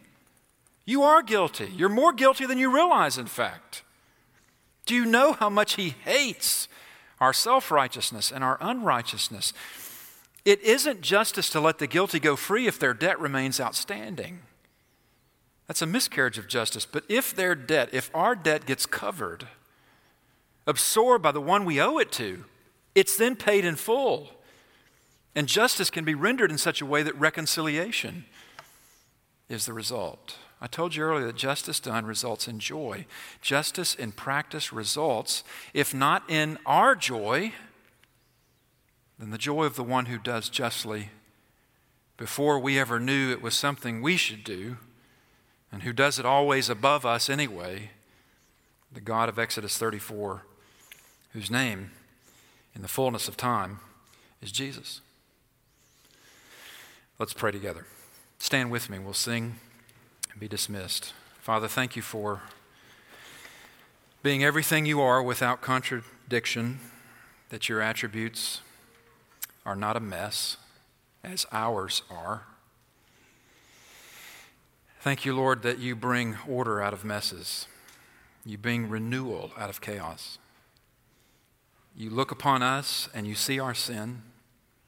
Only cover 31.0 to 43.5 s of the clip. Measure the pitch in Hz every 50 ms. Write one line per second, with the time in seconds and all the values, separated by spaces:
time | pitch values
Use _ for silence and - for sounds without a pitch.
31 | 156 160 160 147 127 117 113 120 131 135 143 - - - 156 - - 127 110 117
32 | 110 110 110 - - 120 107 - - 123 117 107 - - 139 156 147 117 98 98
33 | - - - - - - - - - - 143 143 143 - - 190 175 - - -
34 | 131 110 101 - - 139 135 143 147 - - 156 - - - 113 107 104 - 147
35 | 156 156 120 110 127 - - - - - - - - - - 143 143 - - 131
36 | 135 147 170 196 - - 160 156 151 156 156 - - 135 143 170 214 269 262 180
37 | - - 123 113 101 104 123 151 196 226 - - - - - _ _ _ _ _
38 | _ _ _ _ _ _ _ _ _ _ _ _ _ _ _ _ _ _ _ _
39 | _ _ _ - 117 104 110 110 - 147 147 156 156 147 - - 123 117 131 127
40 | 123 120 123 113 101 123 120 113 107 - - - 127 117 - - - 110 107 104
41 | 104 107 - - _ _ _ _ _ _ _ _ _ _ _ _ _ _ _ _
42 | _ _ _ - 117 - - - 143 147 147 139 123 139 135 135 135 117 120 117
43 | 120 131 139 139 135 127 123 - 113 113